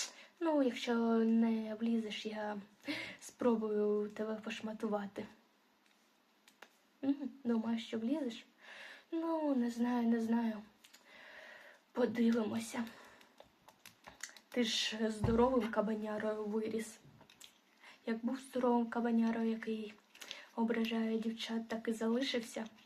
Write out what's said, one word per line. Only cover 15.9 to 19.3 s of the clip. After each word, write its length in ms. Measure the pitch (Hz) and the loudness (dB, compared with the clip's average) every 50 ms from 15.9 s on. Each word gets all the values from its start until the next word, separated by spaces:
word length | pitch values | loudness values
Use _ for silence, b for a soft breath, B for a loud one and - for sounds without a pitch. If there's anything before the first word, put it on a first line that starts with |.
| 220 214 214 214 214 214 220 214 214 214 214 | 0 -2 -2 -4 -4 -2 -2 -2 -2 -2 -2
виріс. 540 | 208 208 220 220 220 220 226 220 - - - - - - - - - - - - - - _ _ _ _ B B B B B B | -2 -2 -2 -2 -2 -2 -4 -6 -6 -12 -18 -20 -20 -20 -20 -20 -20 -20 -20 -20 -20 -20 _ _ _ _ B B B B B B
Як 180 | 240 226 226 - | -4 -4 -2 -2
був 140 | 240 262 - | -4 -4 -4
здоровим 460 | - - - 254 247 247 240 240 233 | -6 -6 -2 2 4 4 6 4 4
кабанярою, 640 | 226 - 233 226 240 233 226 226 226 | 2 0 0 0 2 4 4 4 4